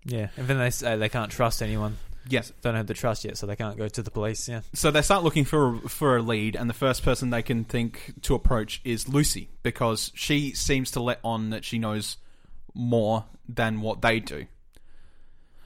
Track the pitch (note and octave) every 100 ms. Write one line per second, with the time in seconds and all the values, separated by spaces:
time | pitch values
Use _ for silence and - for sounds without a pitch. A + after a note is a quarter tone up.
0 | C3 A#2 G#2 - B2+ C3+ B2 - A#2+ A2
1 | G#2+ B2+ G#2+ - A#2 - A2 G#2+ G#2+ G#2+
2 | - - B2+ B2+ - - B2 A2+ G#2+ G#2+
3 | B2 G#2+ G#2+ - G2+ G#2 G#2+ G2+ G#2+ A2+
4 | G#2 A2 G#2+ G#2+ - A#2 - - E3 D3+
5 | C#3+ G3 E3 D3+ C3+ D#3 C3 A2+ A2+ -
6 | D3 B2 A#2 A2 G#2+ A2 A#2+ A2 C3+ B2
7 | - B2 B2+ A#2 - A#2 A2 B2 A#2 -
8 | - - - B2+ - A#2+ G#2+ - B2+ A2+
9 | - C#3+ D3+ - - - A#2 - A#2+ A2
10 | - - - D3 C#3+ - - C3+ B2+ C3
11 | A#2+ - A2+ A2+ A2 A2 - A#2 A2+ G#2+
12 | G2+ - - - - - - - A#2+ A#2
13 | G#2+ A2 - - - A#2+ A2+ G#2+ G#2+ -
14 | A#2 A2+ - C#2+ - - - - - -
15 | - - - - - -